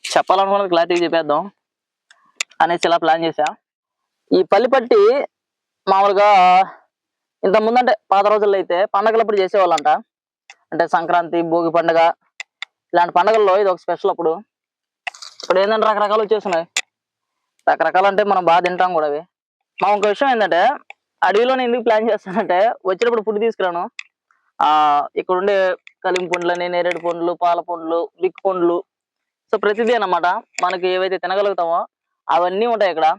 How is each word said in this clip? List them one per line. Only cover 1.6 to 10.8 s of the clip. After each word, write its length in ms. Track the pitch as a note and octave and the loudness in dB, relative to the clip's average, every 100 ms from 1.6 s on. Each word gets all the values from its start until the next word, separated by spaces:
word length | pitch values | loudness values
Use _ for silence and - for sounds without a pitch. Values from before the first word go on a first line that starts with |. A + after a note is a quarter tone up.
| _ _ _ _ _ _ _ _ - _ | _ _ _ _ _ _ _ _ -12 _
అనేసి 220 | E3 E3+ F3 | 0 0 2
ఇలా 100 | E3+ | 2
ప్లాన్ 200 | E3 E3 E3 | 2 0 0
చేశా. 200 | D3+ D3+ G#3+ _ _ _ _ _ _ _ F3+ | -2 -4 -6 _ _ _ _ _ _ _ 0
ఈ 20 | F#3+ | 4
పల్లిపట్టి 480 | G3+ A#3+ C4 A#3+ A4 G#4 C#4+ - _ _ _ _ _ - | 2 4 0 4 4 4 2 -4 _ _ _ _ _ 0
మామూలుగా 360 | F#3+ G3+ G3 G#3 G3+ F3+ F#3 F#3 - _ _ _ _ _ _ F#3+ | 2 4 4 4 6 6 4 2 -6 _ _ _ _ _ _ 0
ఇంతకుముందు, 320 | G#3+ G#3+ A#3+ | 2 2 2
అంటే 120 | B3+ A#3 _ | 2 -2 _
పాత 120 | F#3+ G3+ | 0 2
రోజుల్లో 240 | G#3+ G#3 G3 | 2 2 0
అయితే 180 | F3+ F3 G#3 | -2 -2 0
పండగలప్పుడు 460 | G3 A3 A3+ G#3+ G#3 | 0 0 0 0 0
చేసేవాళ్ళంట, 480 | F#3 G#3 F3+ D#3+ D3 E3+ - _ _ _ _ - _ | 0 2 2 2 0 -2 -4 _ _ _ _ -20 _
అంటే 140 | D#3+ | -8